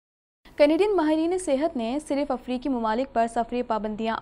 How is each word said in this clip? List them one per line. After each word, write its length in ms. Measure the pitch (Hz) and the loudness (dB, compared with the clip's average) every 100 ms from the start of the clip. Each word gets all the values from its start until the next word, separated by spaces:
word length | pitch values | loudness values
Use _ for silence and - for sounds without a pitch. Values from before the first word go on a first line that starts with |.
| _ _ _ _ - - | _ _ _ _ -20 4
कैनेडियन 360 | 294 320 415 | 4 6 4
माहिरीन 420 | 381 302 311 330 370 | 2 2 2 2 -2
सेहत 380 | 359 269 320 294 | 0 0 0 -2
ने 120 | 226 277 | -4 -4
सिर्फ 300 | - 277 285 | -4 -2 -2
अफ्रीकी 360 | 254 - 247 285 | -4 -4 -6 -2
ममालिक 400 | 247 220 220 269 | -2 -2 -2 -2
पर 180 | 233 233 | 0 0
सफरी 360 | 240 233 247 | 0 -2 -4
पाबंदियां 520 | 247 220 214 214 226 226 | -2 -2 -4 -4 -4 -2